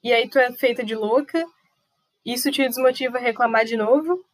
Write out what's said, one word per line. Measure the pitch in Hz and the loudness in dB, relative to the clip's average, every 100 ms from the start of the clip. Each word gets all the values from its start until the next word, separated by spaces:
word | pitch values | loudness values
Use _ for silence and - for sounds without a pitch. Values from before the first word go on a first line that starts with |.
e | 240 | 2
aí | 233 254 | 0 2
tu | 277 | 2
é | 247 | 2
feita | 247 254 233 | 2 -2 -2
de | 220 | -6
louca, | 220 214 247 294 330 330 _ _ _ _ _ _ _ | -4 0 0 0 -4 -4 _ _ _ _ _ _ _
isso | - 247 285 | -8 -4 -2
te | 277 262 | 0 -2
desmotiva | 254 254 254 262 247 | 2 0 0 -4 -2
a | |
reclamar | 240 226 240 226 | -4 0 0 0
de | 226 226 | 0 -2
novo | 214 277 320 359 _ | 2 2 2 -4 _